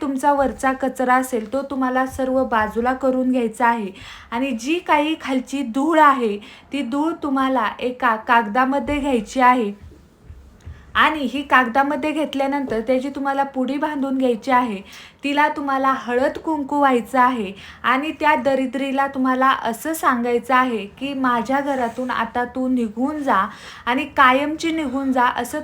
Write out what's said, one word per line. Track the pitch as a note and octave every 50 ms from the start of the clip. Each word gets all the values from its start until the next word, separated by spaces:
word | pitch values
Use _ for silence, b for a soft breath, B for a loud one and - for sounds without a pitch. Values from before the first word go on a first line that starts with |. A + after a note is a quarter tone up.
तुमचा | - C4+ C#4 C4 D4+ C#4+ C#4+
वरचा | C#4 C4+ C4 - - - C4 C4
कचरा | C4 C4+ B3+ B3+ - B3+ B3+ B3+
असेल | C4 C4 C4 B3+ A3 G#3+ G#3 -
तो | C4+
तुम्हाला | C#4 C#4 C#4 C4 B3+ B3+ B3+ C4 C4
सर्व | C4 - - C4 C4 B3+ C4 B3+
बाजूला | A3+ B3 A3 G#3+ G#3+ - A3+ A#3 B3+ C4
करून | B3+ C#4 C4 C4 B3+ B3+ B3+
घ्यायचा | B3+ C4 A#3 A3 A3 - B3
आहे. | A#3 A#3+ A#3 G3+ F#3 F#3+ B B B B B B B
आणि | A3+ A#3+ C4+ C#4
जी | A#3+ A3 A3+ C#4 E4 F4
काही | - - D#4+ D4 D4 D4+ D#4+ D#4
खालची | - B3+ C4+ B3+ B3+ - C#4 C#4+ C4+ A3+ G#3+
धूळ | C4+ C#4 D#4+ E4+ D#4
आहे | D4+ C#4+ C4+ C4 A#3+ G#3+ G3+ G#3 B B B B B B -
ती | C#4
धूळ | C4 A3+ C4 C#4+ D4+ D#4+ D#4+ - -
तुम्हाला | C#4+ C4+ C4+ C4 C4 C4 B3 G#3+ G3+ G#3 -
एका | - B3+ B3 - C4 A#3+ A3
कागदामध्ये | G#3+ - - A#3+ A#3 A3 G#3 G3+ B3+ C4 C4 C#4+ C#4+ - B3+ D4 C#4+
घ्यायची | C4+ D4 C4 A3+ G3+ - - C4
आहे | B3+ B3 B3+ B3+ A3 G3+ G3+ - - - - - - _ _ _ - - - - - - - - B B B B B B B
आणि | G#3 B3+ D#4 D#4 D#4
ही | C#4 A#3 - C#4+
कागदामध्ये | C#4 - C#4+ B3+ B3+ A#3 A3+ C#4 C#4 C#4+ D4+ C4+ C4+ D4+
घेतल्यानंतर | C#4+ D#4 D4 - - C4+ C4+ C#4 C#4 C#4+ C4+ C4 A3 A3+
त्याची | A3 B3+ B3+ C4 B3+ C#4+
तुम्हाला | C4+ C#4+ C#4 C#4 C4+ C#4 C#4
पुडी | C#4 - C4 B3+ A#3 C#4
बांधून | D4 D#4 D#4 D4+ C#4+ C4 C#4 C4
घ्यायची | C4+ C4 B3 A#3 G#3 - C4+
आहे. | B3+ B3 B3+ A#3 G3+ F#3+ - B B B B B B B -
तिला | C#4 C#4+ D4 D4 D4+
तुम्हाला | D4+ D#4 C#4+ C#4 C4+ C4+ C4+ C4+ C4
हळद | - G#3 A3+ A#3+ B3 C4+ D4+ D4+
कुंकू | - - E4 D#4 D4+ C#4 C4+ C#4+
व्हायचं | C#4+ C#4+ C4+ C4 A#3+ G#3 - - B3+
आहे | B3 B3+ B3+ A#3 G#3 F#3+ G3+ B B B B B B
आणि | A3+ B3+ C4+ D4 D#4+ D4+ -
त्या | D#4 D4 D4+
दरिद्रीला | C4 A#3+ C#4 C4+ C4 C4+ B3+ B3 C4+ C4+ C#4 C4 C#4 C#4
तुम्हाला | C#4 C#4 C4+ B3+ C4 B3+ B3+ C4 C4+ C4 - -
असं | A#3 A3+ - - D4+ D#4+
सांगायचं | D#4+ - D4+ B3 A#3+ A#3+ A#3+ A#3+ A#3+ A#3 B3+ C4
आहे | B3+ B3+ B3+ A#3 G#3 G3 G3+ -
की, | - C4 C#4 C#4
"माझ्या | C4+ C4 B3 A#3+ A#3 A3 - C4+ C#4+
घरातून | C#4 D4 C#4 C4 A#3+ A3+ - B3+ B3+ B3+
आता | A3+ - A3+ - - A#3+ B3
तू | B3 - C4 B3+
निघून | B3+ B3+ B3 A#3 G#3+ G#3 A3+ B3+ D4 D4+ D4+ C#4
जा | C4+ A3 F#3+ G3 G#3+ B B B B B B B
आणि | A#3 B3 C4+ D4+ - -
कायमची | D4+ C#4 B3+ B3+ C4+ D4 D4+ D#4 D#4 E4+ E4
निघून | D#4+ D#4+ D4+ B3+ A#3+ C#4 C4+ C4+
जा," | B3+ C4 A#3+ B3+ -
असं | - B3 B3 - D4+